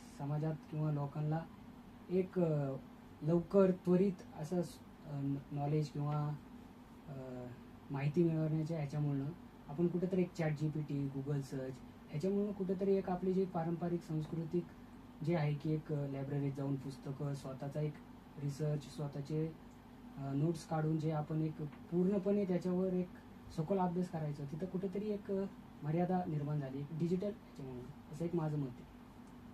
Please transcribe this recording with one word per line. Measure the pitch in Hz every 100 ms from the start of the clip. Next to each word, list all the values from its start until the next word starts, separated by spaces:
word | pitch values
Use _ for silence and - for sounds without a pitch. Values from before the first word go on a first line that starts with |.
| - -
समाजात | 143 151 156 156 -
किंवा | 151 151
लोकांना | 147 143 151 151 160 165 - - - - - -
एक, | 180 185 -
अ, | 170 151 139 135 - - - -
लवकर | 147 170 165 202 190
त्वरित | 185 - 180 202 180 - -
असं | 151 180
स-, | 165 - - - 151
अ, |
न-, | 143 139 139 143
नॉलेज | 143 143 151 147
किंवा, | 147 147 147 147 147 - - - - - - -
अ, | 139 131 127 123 120 - - -
माहिती | 143 143 170
मिळवण्याच्या | 170 160 156 156 156 165
ह्याच्यामुळं | 143 151 147 139 139 175 - - -
आपण | 156 175
कुठंतरी | 175 180 185
एक | 180
चॅट | - 160
जी | 151 151
पी | 151
टी, | 147 143 139 139
Google | 135 143
सर्च | 135 139 131 131 - - -
ह्याच्यामुळं | 151 185 202 208
कुठंतरी | 202 185 185 196
एक | 196 190
आपली | 180 190
जी | 185
पारंपरिक | 190 170 165 170 175 170
सांस्कृतिक | - 156 151 160 160 175 170 - - - - - 151
जे | 170
आहे | 147
की | 147 160
एक, | 156 -
अ, | 147 143
लायब्ररीत | 135 135 143 139
जाऊन | 135 139 139
पुस्तकं, | 139 135 - 139 147
स्वतःचा | 139 - 131 143 151
एक | 151 - - - - -
रिसर्च, | 143 139 151 151 - -
स्वतःचे, | 147 147 143 156 160 - - - - - - -
अ, | 139
नोट्स | 139 156 170
काढून | - 160 156 160
जे | 151
आपण | 151 151 156
एक | 156 156
पूर्णपणे | 151 - - 175 180 202 190 202
त्याच्यावर | 190 175 185 180 190
एक | 180 185 - - - - -
सखोल | 151 196
अभ्यास | 180 175 180
करायचो, | 160 151 143
तिथं | 143 156 185
कुठंतरी | 185 196 196 214
एक, | 202 -
अ, | 196 196 - - -
मर्यादा | 147 160 175 185 180
निर्माण | 151 143 151
झाली | 139 135
एक | 143
डिजिटल | 156 170 180 202
ह्याच्यामुळं, | 214 - - 135 123 123 - -
असं | 156
एक | 170
माझं | 170 156 147
मत | 135
आहे. | 120 - - - - - - -